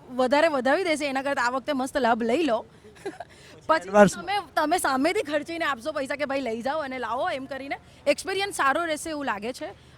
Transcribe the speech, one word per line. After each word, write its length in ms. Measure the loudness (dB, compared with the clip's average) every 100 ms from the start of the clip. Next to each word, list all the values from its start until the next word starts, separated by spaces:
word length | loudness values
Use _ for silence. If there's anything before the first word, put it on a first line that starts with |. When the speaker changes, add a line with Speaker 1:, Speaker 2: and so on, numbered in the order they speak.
| -8 0
Speaker 1:
વધારે 320 | 2 4 4
વધાવી 360 | 2 2 2
દેશે, 220 | 2 0 -2
એના 160 | -2
કરતાં 240 | -2 0 0
આ 40 |
વખતે 240 | -2 -4
મસ્ત 240 | -4 -2 0
લાભ 260 | 2 2
લઈ 200 | 2 2
લો. 220 | 2 -2 -4 -20 -20 -14 -12 -12 -18 -20 -20 -8 0
પછી 200 | 0 4
Speaker 2:
એડવાન્સ. 280 | 8 8 6
Speaker 1:
તમે, 180 | -4 -4 -2 0
તમે 220 | 2 2
સામેથી 460 | 2 2 2 2
ખર્ચીને 420 | -2 -4 -4 -4 -4
આપશો 260 | -4 -4
પૈસા 240 | -6 -4 -4
કે 100 | -4
ભાઈ 160 | -2
લઈ 200 | -4 -4
જાઓ 180 | -4 -4
અને 200 | -6 -6
લાવો 300 | -4 -4 -4
એમ 160 | -4 -8
કરીને. 300 | -10 -10 -12 -14 -6 0
એક્સપિરિયન્સ 460 | 0 0 -4 -4
સારો 320 | 0 2 2 0
રહેશે 240 | -4 -6
એવું 160 | -6 -4
લાગે 280 | -4 -6
છે 120 | -8 -10 -14 -20